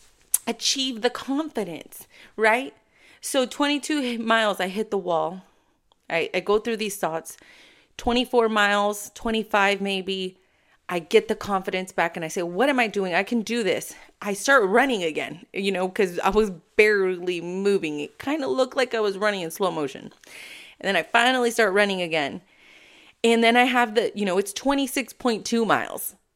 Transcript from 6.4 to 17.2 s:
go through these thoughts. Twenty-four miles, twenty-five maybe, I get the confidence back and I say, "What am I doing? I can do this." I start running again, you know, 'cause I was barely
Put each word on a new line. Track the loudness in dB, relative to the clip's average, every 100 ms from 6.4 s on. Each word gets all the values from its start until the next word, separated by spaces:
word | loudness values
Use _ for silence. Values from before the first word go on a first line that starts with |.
go | 2 0
through | 2 -4
these | -4 -4
thoughts. | -4 -4 -8 -20 -20 -20 -20 _ _ -6
Twenty-four | 0 0 2 2 2
miles, | 4 2 4 0 -2 -10
twenty-five | -8 -4 -2 0 2 2 2
maybe, | -2 -4 -4 -6 -6 -10 _ _ _ _ -6
I | -6
get | 4 2 4
the | -6
confidence | -2 -2 -2 -4 -4
back | -2 -2 -2
and |
I | -6
say, | -4
"What | -4 0 2
am | 2
I | 0
doing? | 0 0
I | 0
can | 0 -2
do | -2 -2
this." | 0 -2 -4 -16 -20 _
I | -8
start | -4 4 4 6
running | 2 2 0
again, | -2 -4 -6 -10 -12
you | -4 -2
know, | 0 -2
'cause | 0 -2 2
I | 0
was | 2 0 -2 _ 4
barely | 6 6 2 0